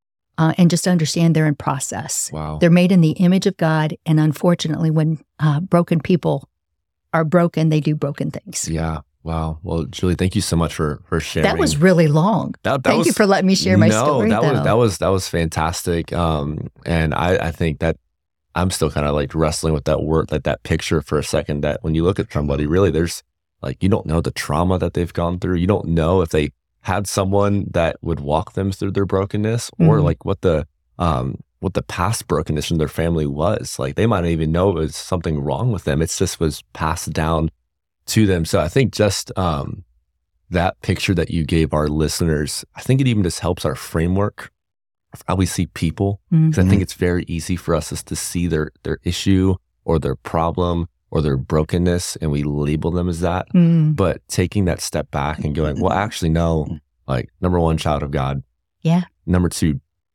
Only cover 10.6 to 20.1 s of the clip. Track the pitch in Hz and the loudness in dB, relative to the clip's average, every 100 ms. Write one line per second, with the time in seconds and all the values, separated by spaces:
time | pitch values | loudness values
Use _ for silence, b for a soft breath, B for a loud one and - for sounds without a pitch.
10.6 | 82 - 78 73 - 85 78 - 78 - | 0 0 -4 -4 -4 -4 -2 0 0 2
11.6 | 349 147 180 175 160 151 185 196 71 - | 0 4 4 6 4 4 2 0 -2 -4
12.6 | - 135 - - 339 - 208 196 190 190 | -2 0 2 2 4 4 4 4 4 2
13.6 | 185 101 107 107 139 135 107 107 135 135 | 4 6 6 4 2 2 2 2 2 2
14.6 | 76 110 117 90 87 95 - 90 82 80 | 2 4 2 2 0 0 0 -2 -2 0
15.6 | 80 82 - 85 80 71 85 78 71 76 | -2 -2 -2 -2 -2 -2 0 0 -2 -6
16.6 | - _ - 82 80 - 85 92 82 - | -8 _ -2 0 0 0 0 0 -2 -2
17.6 | 82 71 82 - _ _ _ _ _ - | -2 0 -2 -2 _ _ _ _ _ -2
18.6 | 92 - 78 76 73 73 73 80 80 - | -2 0 -2 0 0 0 -2 0 0 0
19.6 | 80 76 73 73 76 | -2 -2 0 -2 0